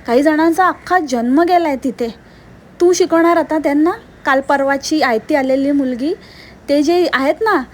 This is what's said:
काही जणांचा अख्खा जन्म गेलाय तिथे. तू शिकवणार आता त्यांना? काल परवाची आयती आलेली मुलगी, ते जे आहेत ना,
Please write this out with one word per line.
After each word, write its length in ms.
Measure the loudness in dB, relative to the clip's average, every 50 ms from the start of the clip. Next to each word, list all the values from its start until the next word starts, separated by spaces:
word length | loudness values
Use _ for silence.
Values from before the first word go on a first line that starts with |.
| -4
काही 160 | 0 0 2
जणांचा 440 | 2 2 2 2 2 0 2 2 0
अख्खा 320 | 0 0 -4 -4 -2 -2 -2
जन्म 440 | 0 -2 -4 -4 -2 0 0 2
गेलाय 340 | 2 2 2 0 0 0 -4 -4 -4
तिथे. 300 | -6 -6 -6 -8 -8 -8 -12 -20 -20 -20 -20 -20 -20 -20 -20 -20 -16 -4 0
तू 120 | 2 2
शिकवणार 440 | 2 2 2 2 2 2 4 4 2
आता 220 | 2 0 -2 -2 -2
त्यांना? 320 | -2 0 0 2 0 0 -2 -4 -10 -20 -20 -8 -4
काल 140 | -2 -2 0
परवाची 600 | 0 0 0 0 0 0 -2 -4 -4 -4 -2 -2
आयती 340 | 0 0 -2 -2 -2 -2 -2
आलेली 380 | 0 0 0 0 0 0 0
मुलगी, 420 | 0 0 -2 -2 -4 -4 -4 -6 -6 -8 -10 -16 -20 -20 -20 -20 -20 -12 -4 -2
ते 140 | 0 0
जे 240 | 2 2 2 2 0 0
आहेत 220 | 0 0 0 -2 -2 -2
ना, 220 | 0 0 0 0 -2 -6